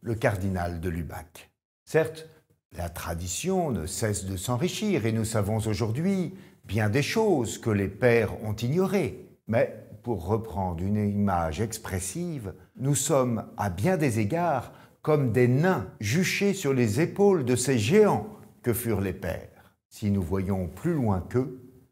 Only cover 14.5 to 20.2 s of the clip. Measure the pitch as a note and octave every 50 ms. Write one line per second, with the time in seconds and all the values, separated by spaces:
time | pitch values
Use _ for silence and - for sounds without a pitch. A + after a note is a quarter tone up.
14.5 | D3+ B2+ G2+ - - - - - _ _ _ - D#3 D3 C#3 B2 G#2 B2+ B2 A#2+
15.5 | B2+ C3+ D#3 F#3 F#3 C#3+ G2 - - - A2 G2+ A2+ E3+ F#3+ - - - G3 G3+
16.5 | F#3+ - - C#3+ C3+ B2+ B2 A2+ G2+ C3 E3 F3 - - G3+ G3+ G3 F3 C3+ A2+
17.5 | B2+ B2 - D3 C3+ A#2+ G2+ A2 D#3+ G#3+ G#3+ G3 D#3 A2 - - - - - -
18.5 | - _ _ B2 A2+ - - A2+ A2 F#2+ G2 F#2+ E2+ - - - - - - -
19.5 | - - - _ _ _ _ _ - - - G#2 G2+ G2